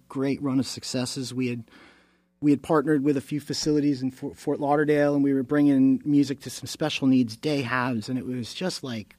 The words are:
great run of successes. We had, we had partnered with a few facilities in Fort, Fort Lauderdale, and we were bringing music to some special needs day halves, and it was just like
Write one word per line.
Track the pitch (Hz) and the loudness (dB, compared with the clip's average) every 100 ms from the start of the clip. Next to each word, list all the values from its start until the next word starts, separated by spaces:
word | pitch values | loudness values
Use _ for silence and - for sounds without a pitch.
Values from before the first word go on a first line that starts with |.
| - | -10
great | 135 139 135 | -4 -2 -2
run | 143 131 | 0 0
of | 123 | -2
successes. | - - 127 127 139 120 | -6 -6 -4 -4 -6 -6
We | 123 127 | -4 -4
had, | 120 113 - - _ _ _ _ _ | -4 -10 -20 -20 _ _ _ _ _
we | 147 | 2
had | 139 | 2
partnered | - 156 143 151 | 4 2 2 2
with | 143 135 | 2 0
a | |
few | - 147 | -2 -6
facilities | 143 139 160 151 143 127 | -6 -4 0 2 2 0
in | 131 | -4
Fort, | - 139 - | -6 -12 -8
Fort | - 143 | -4 -2
Lauderdale, | 143 147 151 147 147 143 | 0 2 2 4 4 4
and | |
we | 139 | 2
were | 135 | 2
bringing | 127 147 143 135 135 127 | 0 2 4 6 4 4
music | 151 143 139 - | 2 2 2 -2
to | 127 | -10
some | - 120 | -12 -10
special | - 151 - 135 | -6 -4 -2 2
needs | 131 117 - | 2 2 -4
day | 151 143 | -4 -2
halves, | 120 127 123 117 110 | -2 -2 -2 -4 -6
and | 127 | -6
it | |
was | 110 127 110 | -6 -8 -8
just | - 185 - | -6 -6 -6
like | 135 113 95 | -8 -10 -12